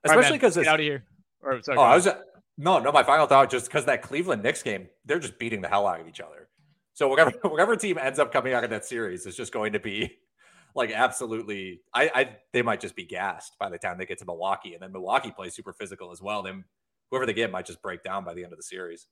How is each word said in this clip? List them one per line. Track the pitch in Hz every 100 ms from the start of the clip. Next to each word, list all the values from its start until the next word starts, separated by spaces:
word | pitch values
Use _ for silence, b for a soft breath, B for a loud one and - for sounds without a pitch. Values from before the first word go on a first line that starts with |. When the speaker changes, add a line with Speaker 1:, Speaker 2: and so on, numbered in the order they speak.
Speaker 1:
All | 147
right, | 156
Speaker 2:
Especially | 143
Speaker 1:
man, | -
Speaker 2:
'cause | -
Speaker 1:
get | 170
Speaker 2:
it's | 165
Speaker 1:
out | 156
of |
here. | 147 139 - _ _ _
Or, | 139 131
sorry, | - 139
Speaker 2:
Oh, |
Speaker 1:
go |
Speaker 2:
I | 120 151
Speaker 1:
ahead. |
Speaker 2:
was, | 180 - - _ _ -
no, | 156 170
no, | 131
my | 147
final | 127 151 147
thought, | 139 127
just | 127 -
'cause | 151 147
that | 123
Cleveland | - 143 180 117
Knicks | 110 151
game, | - 98 90 _
they're | - 160
just | 120 -
beating | 117 107
the | 87
hell | 101 101
out | 82
of | 82
each | -
other. | 80 - - _ _ _ _
So | - 139
whatever, | 139 156 -
<laughs> |
whatever | - 156 202
team | 226 208 151
ends | 135 135
up | 139
coming | 139 123
out | 123
of | 113
that | 107
series | - 120 107 90 95
is |
just | 90 90
going | 117 107
to | 104
be, | 107 101 82 _ _ _ b b b
like, | - 113
absolutely, | 110 127 - 117 113 104 101 95 87 _
I, | 120 151
I, | 127 131 107 _
they | 127
might | 117 101
just | 98 -
be |
gassed | 87 90 98 87 - _
by | 101
the | 87
time | 98 90
they | 95
get | 90
to |
Milwaukee. | 90 85 92 95 95
And | 85
then | 95
Milwaukee | 95 90 117 113
plays | 92 92
super | - 98
physical | - 98 95 90
as | 87
well. | 95 104
Then | 95 98 92 _ _ _ _
whoever | 131 120
they |
get | 104 110
might | 92 90
just | 87
break | 101 87
down | 92 98
by | 87
the | 85
end | 87
of | 82
the |
series. | - 95 90 85 _